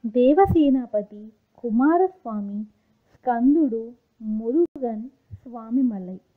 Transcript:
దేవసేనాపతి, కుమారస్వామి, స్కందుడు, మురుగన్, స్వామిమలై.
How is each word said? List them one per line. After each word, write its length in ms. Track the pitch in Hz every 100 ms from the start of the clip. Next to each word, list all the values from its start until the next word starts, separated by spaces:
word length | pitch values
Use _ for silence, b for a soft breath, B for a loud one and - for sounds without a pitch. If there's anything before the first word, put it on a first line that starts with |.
| 226
దేవసేనాపతి, 1200 | 240 247 302 392 330 285 262 240 208 202 208 220 _ _ _
కుమారస్వామి, 1040 | 240 220 277 339 370 370 233 214 202 202 214 _ _ _ _
స్కందుడు, 800 | _ 254 233 254 311 285 226 226 247 _ _
మురుగన్, 880 | 220 214 226 294 349 285 247 220 247 _ _
స్వామిమలై. 840 | - 254 233 226 247 254 202 180 185 _